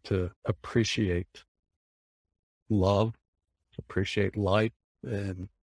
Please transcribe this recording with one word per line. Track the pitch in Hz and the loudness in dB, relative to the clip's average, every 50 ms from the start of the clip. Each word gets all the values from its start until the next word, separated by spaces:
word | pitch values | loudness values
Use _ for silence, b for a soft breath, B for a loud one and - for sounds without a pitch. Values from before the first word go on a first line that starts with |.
| - | -4
to | - 101 92 90 87 - _ - | -2 -2 -2 -2 -2 -6 _ -4
appreciate | - 95 - - - - 120 110 - - - 110 92 87 87 90 - - - - _ _ _ _ _ _ _ _ _ _ _ _ _ _ _ _ _ _ _ _ _ _ _ _ - | -4 -4 -4 -6 -2 2 2 2 2 2 0 0 0 0 0 -2 -6 -10 -20 -20 _ _ _ _ _ _ _ _ _ _ _ _ _ _ _ _ _ _ _ _ _ _ _ _ 0
love, | 110 101 92 95 101 101 107 113 113 - _ _ _ _ _ _ _ _ _ _ _ - | 2 2 4 4 4 4 2 0 -2 -6 _ _ _ _ _ _ _ _ _ _ _ -16
appreciate | - - - 95 98 - - 104 101 98 - 107 | -14 -6 -4 -2 -2 -2 0 0 -2 0 -2 -2
life, | 104 92 95 107 110 117 - _ _ _ _ _ - | 0 2 4 4 2 2 -2 _ _ _ _ _ -10
and | 131 113 101 101 98 95 92 92 - _ _ | -8 -6 -6 -4 -6 -6 -8 -10 -12 _ _